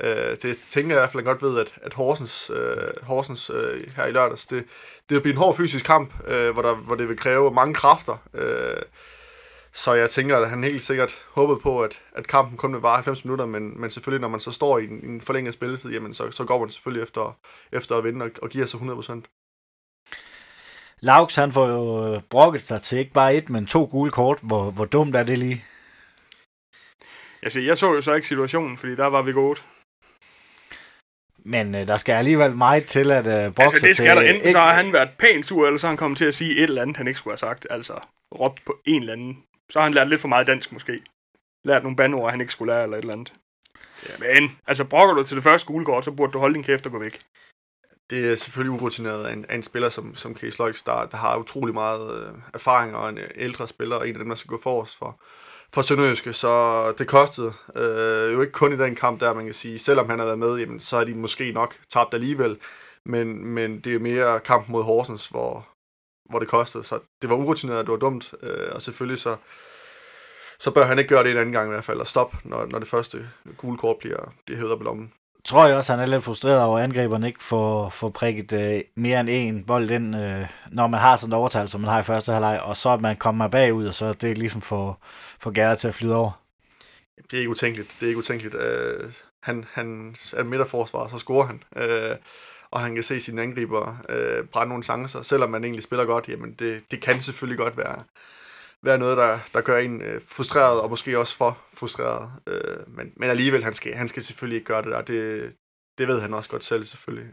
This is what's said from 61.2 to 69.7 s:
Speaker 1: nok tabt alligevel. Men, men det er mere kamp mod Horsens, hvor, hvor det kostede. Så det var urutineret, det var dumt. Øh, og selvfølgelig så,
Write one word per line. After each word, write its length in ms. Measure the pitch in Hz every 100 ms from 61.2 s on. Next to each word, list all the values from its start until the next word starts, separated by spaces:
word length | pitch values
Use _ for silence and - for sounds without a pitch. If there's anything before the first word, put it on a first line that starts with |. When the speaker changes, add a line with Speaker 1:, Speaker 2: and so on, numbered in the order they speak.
| 113 - 127
Speaker 1:
nok 220 | 113 117 - -
tabt 240 | 120 117
alligevel. 440 | 117 127 139 120 107 - - - _ -
Men, 400 | 120 113 104 107
men 340 | 117 113 107
det 140 | 123
er 40 | 113
mere 420 | 117 123 120 113
kamp 280 | - 123 107
mod 140 | 113
Horsens, 440 | 110 113 123 107 -
hvor, 420 | - 62 110 - _ _ _ _ _ -
hvor 80 | 110
det 100 | 110
kostede. 360 | 120 117 117
Så 140 | - 110 - _
det 80 | 123
var 60 | 123
urutineret, 500 | 143 156 131 117 110
det 60 |
var 60 | 110
dumt. 360 | 135 123 - -
Øh, 260 | - - -
og 100 | -
selvfølgelig 360 | - - 127 127
så, 180 | 120 113 - - -